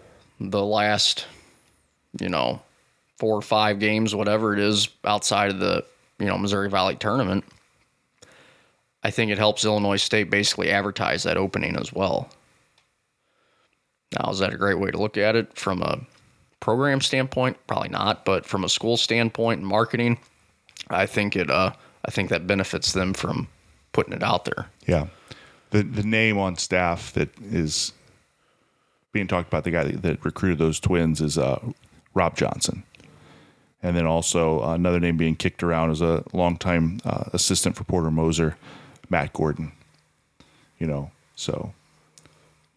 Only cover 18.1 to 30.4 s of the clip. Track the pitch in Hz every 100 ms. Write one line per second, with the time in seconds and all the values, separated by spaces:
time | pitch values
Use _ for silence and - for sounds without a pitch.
18.1 | - - 95 - 98 87 - 113 117 -
19.1 | 117 113 - 117 90 98 104 117 117 120
20.1 | 117 - _ _ _ _ - - 90 101
21.1 | 107 104 98 76 71 92 - - _ -
22.1 | - 90 85 90 98 92 82 - 92 90
23.1 | 95 - - - - _ _ _ - -
24.1 | - 104 90 - - - _ - 85 78
25.1 | - - - - - _ 104 98 107 107
26.1 | 110 110 101 95 85 - 90 87 85 -
27.1 | - 76 - 98 85 78 - - - _
28.1 | _ _ _ _ _ _ _ _ _ _
29.1 | 104 92 90 85 80 85 82 76 - 92
30.1 | - - -